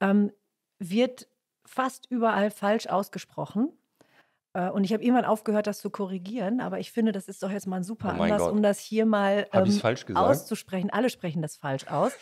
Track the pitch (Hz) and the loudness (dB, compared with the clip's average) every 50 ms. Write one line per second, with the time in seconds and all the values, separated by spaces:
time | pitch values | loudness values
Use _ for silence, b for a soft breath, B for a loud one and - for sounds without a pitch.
0 | 196 196 202 208 208 202 - _ _ _ _ _ _ _ _ - 190 165 190 233 | 0 2 4 4 2 2 -2 _ _ _ _ _ _ _ _ -14 -10 -4 0 0
1 | 254 254 247 - - _ _ _ _ _ _ _ _ - - 262 254 247 - - | 0 0 -2 -10 -20 _ _ _ _ _ _ _ _ -10 -4 -2 -2 -2 -4 -8
2 | - - 247 233 226 226 208 196 202 208 208 - 202 202 214 226 - - 175 190 | -10 -6 -2 0 2 2 2 2 0 0 -2 -2 0 0 0 0 0 -2 -2 -2
3 | 208 - - 185 - _ - 151 147 - - 202 254 339 - _ _ _ _ b | -2 -2 -8 -12 -12 _ -8 -8 -8 -4 0 0 0 0 -2 _ _ _ _ b
4 | b b b b b b b b b _ - 185 180 190 - 202 196 175 220 214 | b b b b b b b b b _ -4 -4 -2 -2 0 0 2 2 0 0
5 | - 240 254 247 196 - 220 214 - 226 208 208 208 214 196 - - 196 - - | 2 4 4 4 4 2 0 0 0 0 0 0 0 -2 -4 -6 -8 -10 -6 -6
6 | 202 185 190 180 175 196 233 254 185 196 240 254 - 185 190 185 196 - - 233 | -6 -4 -4 -8 -8 -8 -6 -4 -2 -2 -2 -2 -2 -4 -6 -6 -8 -6 -2 0
7 | 220 220 196 196 - - 196 - 190 190 202 202 - 185 185 185 175 190 226 - | 0 0 0 -2 -8 -10 -10 -8 -6 -6 -6 -6 -6 -6 -6 -4 -4 -6 -8 -6
8 | - 185 - - 170 214 208 208 175 175 208 214 208 202 196 - - - 214 220 | -4 -4 -2 0 2 2 4 2 2 2 2 4 4 2 2 0 -4 -4 0 2
9 | 220 220 214 202 202 196 202 208 196 - - 190 190 196 208 202 - 113 127 - | 2 4 4 4 4 2 2 2 0 2 2 4 4 4 4 4 4 2 0 0
10 | - - 104 170 180 - 185 147 - - 220 - - - 196 185 175 202 - 208 | -4 -2 2 2 4 4 4 2 0 -6 -8 -8 -8 -6 -6 -4 -4 -2 0 0
11 | 254 233 - - - 175 147 170 156 151 - - - 143 135 135 - - 165 143 | 0 0 -2 -2 -8 -6 -4 -4 -4 -6 -8 -8 -6 -4 -4 -4 -6 -4 -2 0
12 | 190 262 - - | 0 0 -2 -4